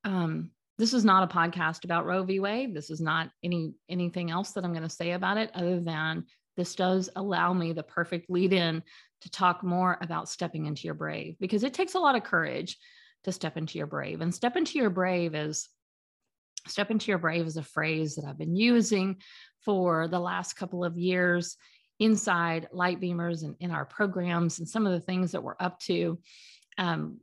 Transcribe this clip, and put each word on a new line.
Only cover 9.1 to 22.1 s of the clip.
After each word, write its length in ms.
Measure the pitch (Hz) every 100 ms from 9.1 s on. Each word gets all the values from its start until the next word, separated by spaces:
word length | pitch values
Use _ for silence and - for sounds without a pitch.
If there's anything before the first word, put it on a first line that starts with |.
| _
to 80 | -
talk 320 | - 180 175
more 340 | 180 175 185 -
about 280 | 170 160 175
stepping 360 | - 170 160 151
into 180 | 151
your 100 | 165
brave, 420 | 156 156 156 - 165
because 240 | 185 214
it 100 | 262
takes 200 | - 359
a 60 | 370
lot 160 | 302 247
of 80 |
courage 540 | - 175 156 131 175 - - - - _
to 80 | -
step 260 | 180 160 160
into 200 | 156 165
your 100 | 151
brave. 340 | 147 - 160
And 120 | 165
step 240 | 180 240 247
into 200 | 320 294
your 120 | 220
brave 460 | 185 185 180 170 156
is, 340 | 151 151 - _ _ _ _ _ _ _ _ - -
step 220 | - 202
into 220 | 220 214
your 60 | 185
brave 280 | 165 170 160
is 120 | 156
a 60 |
phrase 520 | 143 - 156 160 156 147
that 100 | 143
I've 120 | 143
been 180 | 156 180
using 640 | 233 240 208 202 190 185 - - - _
for 460 | - 196 180 160 165
the 120 | 180
last 340 | 175 180 175
couple 300 | - 180 180
of 140 | 175 170
years 580 | 180 180 180 175 175 - _ _ _ -
inside 680 | 220